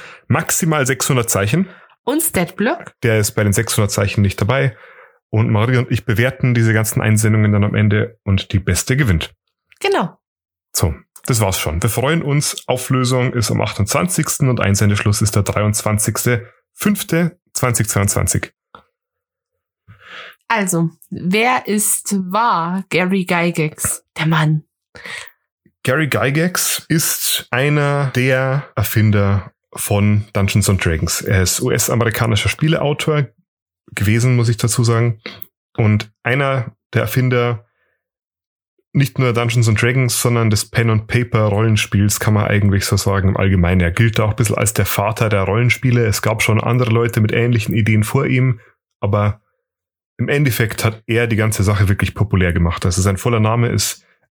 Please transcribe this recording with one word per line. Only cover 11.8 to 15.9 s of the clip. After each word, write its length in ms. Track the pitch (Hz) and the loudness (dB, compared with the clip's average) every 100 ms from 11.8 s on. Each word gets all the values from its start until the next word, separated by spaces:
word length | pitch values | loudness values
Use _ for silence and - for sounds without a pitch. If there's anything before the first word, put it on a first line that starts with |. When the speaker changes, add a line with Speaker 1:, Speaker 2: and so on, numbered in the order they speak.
Speaker 1:
Wir 80 | 113 | -2
freuen 320 | 120 131 165 | -2 0 -2
uns. 460 | 143 143 - - - | 0 -2 -2 -6 -6
Auflösung 640 | 127 - 131 123 127 123 | -4 -2 0 0 0 0
ist 180 | 120 107 | -2 -2
am 100 | 110 | 0
achtundzwanzigsten 880 | 107 - 101 143 180 - 151 - 135 | -2 -2 -2 0 -2 -2 -4 0 0
und 100 | 117 | 2
Einsendeschluss 640 | 101 101 104 98 107 101 | 2 2 2 2 0 0
ist 140 | 104 107 | 0 0
der 80 | |
dreiundzwanzigste 1080 | 98 98 107 104 107 | 0 0 0 0 -2